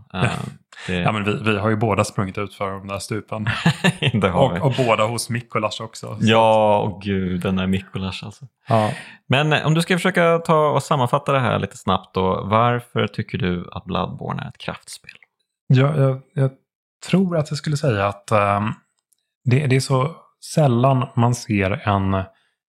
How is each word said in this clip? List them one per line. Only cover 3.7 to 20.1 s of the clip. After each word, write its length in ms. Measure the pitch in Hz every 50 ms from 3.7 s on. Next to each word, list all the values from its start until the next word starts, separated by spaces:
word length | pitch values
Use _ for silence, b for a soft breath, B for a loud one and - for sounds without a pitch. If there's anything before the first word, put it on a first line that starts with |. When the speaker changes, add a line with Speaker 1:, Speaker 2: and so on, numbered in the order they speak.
| 139 -
Speaker 1:
<laughs> 320 | - 185 - - - 139 -
Det 160 | 107 - 95
har 240 | 87 87 - 123 87
vi. 60 | 85
Speaker 2:
Och, 60 | -
och 60 | 135 120 - 131
båda 180 | 117 110 101 107
hos 260 | 113 120 113 - -
Mikolas 500 | 117 117 - _ - 117 107 104 - -
också. 260 | 113 113 - - - 117 117
Så 60 | 110
Speaker 1:
Ja, 580 | 113 110 113 113 113 110 110 110 107 107 104 104
och 240 | 110 107 92 - -
gud, 380 | 101 98 95 95 90 92 90
den 160 | 90 98 92
där 100 | 92 92
Mikolas 560 | 92 95 92 - - - 98 95 95 - - -
alltså. 240 | 107 - - 139 - _ _ _ -
Speaker 2:
Ja. 220 | 117 113 107 104 - B B B B B B -
Speaker 1:
Men, 240 | 123 135 151 151 151
eh, 140 | 127 -
om 80 | 147 156
du 80 | 165 165
ska 120 | - 185
försöka 420 | 175 - 185 185 180 175 170 170 165
ta 300 | 170 - 165 156 151 147
och 120 | 135 135 -
sammanfatta 500 | - 160 143 123 120 - 143 - - 139
det 80 | 135
här 180 | 123 110 107 101
lite 180 | 98 95 -
snabbt 380 | - - 98 92 92 - - -
då. 300 | 95 92 92 90 80 82
Varför 640 | 95 107 110 120 120 120 120 - _ - 113 110
tycker 320 | 104 - - 107 - - 92
du 300 | - 90 90 87 87 - -
att 120 | - -
Bloodborne 580 | 92 90 90 90 90 - - - - 87 87 -
är 60 | -
ett 100 | - -
kraftspel? 540 | - - 82 - _ - - - _ - - - _ _ _ _ _ _ _ _ _
Speaker 2:
Ja, 300 | - 135 127 135 139 135
jag, 240 | 139 135 135 131 131 - _ -
jag 160 | 143 135 135 - _ _ _ _ _ _ _ _ _ -
tror 300 | - - 180 196 180 175
att 140 | 160 147 -
jag 80 | 151 139
skulle 180 | - 156 147
säga 300 | 143 - 139 110 101 98
att, 240 | 101 98 - - -
ehm, 420 | 113 104 101 101 101 101 104 110 - - _ _ _ _ _ _ _ _ _ _ _ _ -
det, 220 | 127 120 139 151
det 100 | 127 127
är 40 | 135
så 300 | - - 135 131 131 -